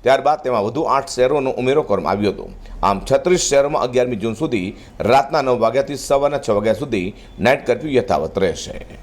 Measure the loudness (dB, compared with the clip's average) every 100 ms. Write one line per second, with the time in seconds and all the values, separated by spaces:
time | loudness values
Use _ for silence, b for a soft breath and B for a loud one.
0 | 2 2 2 0 0 0 0 -2 0 0
1 | 0 0 2 2 0 0 2 2 2 0
2 | 0 0 0 -2 -12 -16 B B 0 0
3 | 0 0 4 2 4 2 2 0 0 0
4 | 0 -2 -4 -4 -2 -2 -4 -10 B -4
5 | 2 2 4 0 2 2 2 2 -2 -8
6 | -2 0 2 -2 0 0 0 -2 -2 -4
7 | -4 -10 B -2 0 2 0 -2 0 0
8 | 2 -2 0 0 -2 -2 -10 -14 -14 -18